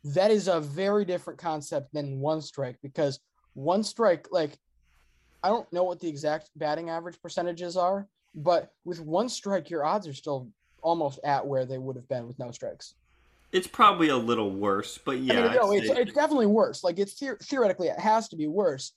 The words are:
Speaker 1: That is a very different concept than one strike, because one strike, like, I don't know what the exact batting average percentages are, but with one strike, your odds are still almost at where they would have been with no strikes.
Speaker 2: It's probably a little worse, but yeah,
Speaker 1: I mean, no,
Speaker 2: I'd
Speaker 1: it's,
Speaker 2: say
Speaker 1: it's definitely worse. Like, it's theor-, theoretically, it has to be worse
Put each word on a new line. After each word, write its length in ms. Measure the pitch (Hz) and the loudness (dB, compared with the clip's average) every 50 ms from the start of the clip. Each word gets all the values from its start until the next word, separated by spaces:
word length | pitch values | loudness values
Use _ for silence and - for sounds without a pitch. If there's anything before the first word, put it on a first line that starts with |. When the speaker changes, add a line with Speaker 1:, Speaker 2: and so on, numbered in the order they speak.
| - | -8
Speaker 1:
That 280 | 147 143 175 190 220 | 0 2 4 6 6
is 160 | 220 208 175 | 6 4 4
a 140 | 190 180 165 | 2 0 0
very 420 | 151 143 139 165 196 202 202 208 202 | 0 -4 -4 -2 0 2 2 2 2
different 360 | 175 180 175 - 175 143 - | 0 -2 -4 -4 -10 -14 -8
concept 540 | 180 170 156 156 143 - 165 143 139 _ - | -6 -4 -4 -4 -6 -4 -6 -6 -6 _ -6
than 260 | 151 143 139 135 135 | -6 -6 -4 -6 -4
one 220 | 135 151 156 160 | -2 -2 -2 -2
strike, 360 | 143 - - 143 139 123 123 _ - | -4 -8 -8 -6 -8 -8 -8 _ -16
because 360 | 143 _ - 151 139 135 - _ _ _ _ _ _ _ | -10 _ 0 0 0 -2 -6 _ _ _ _ _ _ _
one 280 | 135 135 156 180 208 214 | -6 -2 0 0 0 -2
strike, 440 | - - - 226 202 170 147 - - | -4 -2 2 2 2 2 2 -2 -2
like, 260 | 170 180 156 143 - _ _ _ _ _ _ _ _ _ _ _ _ _ _ _ _ _ - | -2 0 0 -2 -6 _ _ _ _ _ _ _ _ _ _ _ _ _ _ _ _ _ 0
I 60 | 185 | 0
don't 220 | 220 240 - _ - | 0 0 -2 _ -2
know 100 | 175 180 | 0 0
what 160 | 185 175 - | 0 -2 -6
the 80 | 180 | -6
exact 440 | 165 147 139 156 151 151 160 - _ _ | -8 -8 -4 -4 -4 -4 -4 -6 _ _
batting 340 | 151 160 147 151 160 170 165 | -6 -4 -2 -2 -2 -4 -6
average 280 | 165 165 170 180 170 _ | -8 -8 -8 -10 -16 _
percentages 540 | - 170 - 190 175 175 175 165 180 175 170 | -18 -8 -6 -4 -4 -4 -4 -6 -8 -4 -2
are, 320 | 185 175 180 196 196 202 _ _ _ _ _ _ | 0 0 2 0 -2 -4 _ _ _ _ _ _
but 360 | 156 143 175 175 165 170 _ _ _ _ | -2 2 2 2 2 2 _ _ _ _
with 160 | 175 175 160 | -10 -10 -8
one 280 | 160 151 160 185 233 254 | -6 -2 0 0 0 -2
strike, 400 | - - - 202 196 185 156 - | -6 -8 -4 -2 -2 -2 -2 -4
your 140 | 170 156 143 | -4 -2 0
odds 240 | 156 185 214 185 | 0 0 0 -2
are 60 | 156 135 | -6 -12
still 340 | - - 156 143 131 127 117 _ _ _ _ _ _ | -10 -6 -6 -6 -6 -6 -12 _ _ _ _ _ _
almost 380 | - 165 170 170 156 135 131 - - | 0 0 0 2 0 -4 -4 -4 -2
at 200 | 147 139 135 - | 0 0 0 0
where 200 | 139 139 131 131 | -2 -2 -2 -2
they 120 | 127 131 | -2 -6
would 200 | 131 131 135 127 | -8 -8 -8 -10
have 100 | 123 120 | -10 -6
been 180 | _ 135 123 117 | _ -6 -6 -6
with 140 | 120 131 - | -10 -12 -12
no 120 | 123 123 | -12 -12
strikes. 420 | 117 - 131 110 82 - - - _ _ _ _ _ _ _ _ _ _ _ _ | -10 -10 -10 -10 -10 -12 -18 -20 _ _ _ _ _ _ _ _ _ _ _ _
Speaker 2:
It's 160 | - 185 180 | -2 -2 -2
probably 400 | - - - 214 208 196 170 160 | -2 2 6 6 6 6 6 4
a 80 | 151 135 | 4 4
little 340 | 123 113 117 120 110 107 98 | 2 2 2 2 2 0 -2
worse, 480 | 95 98 101 101 98 101 101 - - | -2 0 0 0 0 0 -2 -6 -14
but 220 | - _ 143 135 127 | -8 _ -4 -4 -2
yeah, 140 | 131 - - | 2 2 4
Speaker 1:
I 60 | 240 233 | 4 4
mean, 100 | 233 233 | 4 4
no, 180 | 247 226 196 208 | 4 4 6 4
Speaker 2:
I'd 100 | 196 220 | 2 4
Speaker 1:
it's, 40 | 214 277 | 2 2
Speaker 2:
say 80 | - | 2
Speaker 1:
it's 120 | 247 202 - | 2 0 2
definitely 320 | 285 294 311 302 269 226 | 2 2 4 4 4 4
worse. 400 | 202 214 226 196 123 - - - | 6 6 4 4 2 0 -4 -4
Like, 120 | 180 170 | -2 0
it's 220 | 180 202 202 - - | 0 -4 -4 -4 -8
theor-, 180 | 285 269 247 - - | -8 -8 -8 -8 -8
theoretically, 460 | - 285 269 233 196 180 - 180 - | -4 0 2 2 2 2 0 -2 -2
it 100 | - 175 | -2 0
has 300 | 196 220 220 226 220 - | 2 2 2 2 0 0
to 80 | 175 | 0
be 100 | 160 151 | 0 0
worse 460 | 151 156 202 202 170 139 135 - - _ | 2 0 2 2 2 0 -2 -8 -14 _